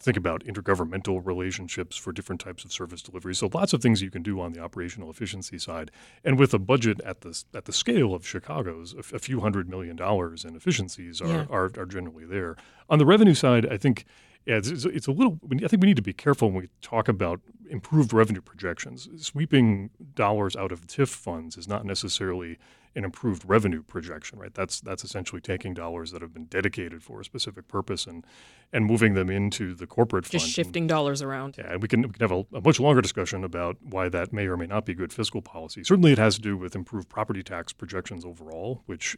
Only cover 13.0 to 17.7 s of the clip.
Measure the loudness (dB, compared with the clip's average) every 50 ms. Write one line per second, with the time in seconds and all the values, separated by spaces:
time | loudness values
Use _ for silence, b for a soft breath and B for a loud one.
13 | 8 10 10 10 10 10 8 8 6 6 6 6 4 2 0 0 2 2 2 0
14 | -2 b b b b b b b b 0 0 0 0 -2 -2 -2 -2 -2 -4 -2
15 | -2 0 2 4 4 4 2 0 -4 -2 -2 0 2 2 4 6 8 8 6 6
16 | 4 -2 -4 0 2 2 4 4 4 2 2 0 -4 -8 _ _ -10 -2 0 0
17 | 2 2 2 2 0 -2 -2 -4 _ -14 -20 -20 -14 -12